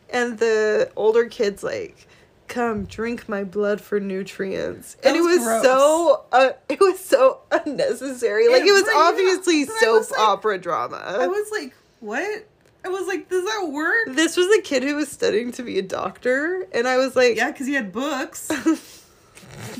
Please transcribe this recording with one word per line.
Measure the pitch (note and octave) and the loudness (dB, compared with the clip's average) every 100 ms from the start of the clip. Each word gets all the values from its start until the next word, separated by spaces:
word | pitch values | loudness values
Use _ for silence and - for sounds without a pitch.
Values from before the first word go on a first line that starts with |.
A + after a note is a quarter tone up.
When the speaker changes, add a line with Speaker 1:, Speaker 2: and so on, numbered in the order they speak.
| - | -6
Speaker 1:
And | B3 A#3+ A3 | -4 -4 -2
the | A3+ A3 G#3+ G#3+ - - | 0 2 2 0 -2 0
older | G#3+ A#3 A#3 | 2 2 2
kid's | - G3+ G3 | 0 -4 -4
like, | - G2+ C#2+ - _ _ _ _ - | -6 -8 -10 -16 _ _ _ _ -10
"Come, | A#3+ A#3 G#3 F3+ | -4 -4 -4 -8
drink | - A#3 A#3 - | -8 -8 -8 -8
my | G3+ | -8
blood | G3 G3+ G3+ G3+ | -6 -2 -2 -2
for | - G#3 | -4 -4
nutrients." | G3 F#3+ G3 - G3 F3+ - - - - | -4 -6 -8 -8 -6 -6 -6 -8 -16 0
And | C4 E4 | 2 4
Speaker 2:
That | |
Speaker 1:
it | |
Speaker 2:
was | E4+ F4 | 4 2
Speaker 1:
was | A3+ | 2
Speaker 2:
gross. | A3+ | 2
Speaker 1:
so, | B3+ C4 C#4+ D#4+ D#4+ B3+ - | 4 6 6 6 4 2 2
uh, | B3 C4 - - | 4 4 0 -4
it | D4+ | 2
was | F#4+ F#4 | 2 2
so | - B3+ C4 - - | 0 4 4 2 -2
unnecessary. | D#4+ D#4 G3+ D3+ A#3+ C4+ B3 A3+ G#3+ A#3 | -2 -2 -2 -2 -2 -8 -4 -2 2 4
Like, | B3+ | 6
Speaker 2:
It | E4+ | 6
Speaker 1:
it | |
was | - | 4
Speaker 2:
really | G#4+ D4 | 4 4
Speaker 1:
obviously | E4 F#4+ F#4+ F#4 - D4+ C#4 | 4 4 2 0 0 0 0
Speaker 2:
but | A4 | 0
I | |
Speaker 1:
soap | A4+ D#4+ | 4 4
Speaker 2:
was | A3 | 2
like, | - | 0
Speaker 1:
opera | G#3+ G3 G#3+ F#3+ | 2 2 -2 -4
drama. | E3+ A#2 A#2+ - | -4 -4 -4 -8
Speaker 2:
I | - F#3+ F4+ | -6 -4 -2
was | G#4 G#4 | -4 -6
like, | G#4 C4 - _ _ | -8 -10 -18 _ _
"What?" | G#3 B3 G4+ G#4+ - _ _ _ F#4+ | -10 -8 -6 -10 -14 _ _ _ -8
I | |
was | F#4+ F4+ | -6 -6
like, | F4+ - | -8 -4
"Does | F#4 F#4+ | -4 -2
that | A4 E4+ | -4 -6
work?" | C#4 E4 A#4 E4+ | -4 -2 0 0
Speaker 1:
This | C4 D#4+ F4+ | 0 0 2
was | F4+ G#4+ | 2 2
the | |
kid | - C4+ | 2 -2
who | C4+ D4 | -2 -4
was | D4 | -6
studying | - F#3+ G#3+ A#3+ | -4 -2 0 -4
to | A#3 | -10
be | A#3 F#3+ | -8 -6
a | |
doctor, | F#3 - F#3+ - B3 C4 D#4+ F#4 - | -6 -6 -8 -6 -2 -2 -2 -6 -6
and | A#3 B3 | -4 0
I | B3+ | 0
was | C4+ B3+ | 0 2
like, | B3 A3 | 2 2
Speaker 2:
Yeah, | C4 | -2
'cause | - C4 | -4 -4
he | |
had | C#4+ G3+ | -4 -4
books. | G#3 D4 C4 E4 - - | -6 -6 -6 -8 -8 -6
Speaker 1:
<laughs> | C#4+ D#4 D#4 - - _ _ _ - - - - | -2 0 0 -4 -20 _ _ _ -20 -20 -18 -10